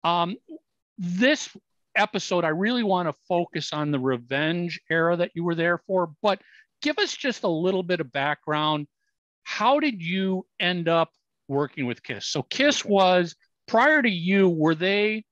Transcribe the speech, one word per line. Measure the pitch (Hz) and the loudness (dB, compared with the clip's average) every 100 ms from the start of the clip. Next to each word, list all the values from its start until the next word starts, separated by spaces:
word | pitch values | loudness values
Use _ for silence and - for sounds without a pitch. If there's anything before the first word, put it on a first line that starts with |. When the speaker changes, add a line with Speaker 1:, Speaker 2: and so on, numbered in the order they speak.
Speaker 1:
Um, | 165 175 170 208 _ 311 _ _ _ - | 0 0 -2 -4 _ -20 _ _ _ -10
this | 175 180 247 302 - 190 _ _ _ - | -6 2 2 2 -4 -16 _ _ _ -2
episode, | 208 196 - 180 | -2 -2 -2 0
I | 165 | 0
really | 160 208 247 | 0 0 0
wanna | 214 180 170 - _ | 0 0 -2 -6 _
focus | 175 170 156 - | -2 -2 -6 -6
on | 151 147 | -4 -2
the | 143 | 0
Revenge | 131 123 120 139 156 175 175 156 _ | 0 -2 -4 -2 0 -2 -4 -8 _
era | 165 165 175 | 0 2 0
that | 175 | -2
you | 170 | -4
were | 170 | -4
there | 165 170 170 - | 0 0 -2 -2
for, | 185 165 147 | -2 -2 -2
but | 208 196 _ - _ _ | 0 0 _ -20 _ _
give | 294 302 | -4 -2
us | 403 - | -4 -2
just | 277 - | -6 -2
a | 202 | -2
little | 160 180 185 | 0 0 -2
bit | 175 180 | -2 -4
of | 139 | -4
background. | 139 139 147 - 151 151 151 147 _ _ _ _ _ | -2 -2 -4 -2 0 0 -2 -6 _ _ _ _ _
How | - - 220 285 | -12 0 2 2
did | 302 208 | 0 -4
you | 165 190 190 185 - _ | -4 -2 0 -2 -6 _
end | 175 180 165 | -2 0 2
up | 165 165 _ _ _ - | 2 0 _ _ _ -4
working | 139 143 - 123 | -2 -2 -4 -6
with | 117 | -6
Kiss? | - 107 - | -8 -10 -6
So | 151 | -6
Kiss | - - 285 - | -6 0 0 0
Speaker 2:
Okay. | - | 0
Speaker 1:
was, | 196 185 185 175 - _ _ - | 4 6 4 2 -6 _ _ -2
prior | 220 277 311 | 2 4 4
to | 240 | 2
you, | 180 175 196 190 | 0 2 4 4
were | 165 156 | 4 2
they | 156 185 202 214 214 - | 2 0 0 0 -4 -10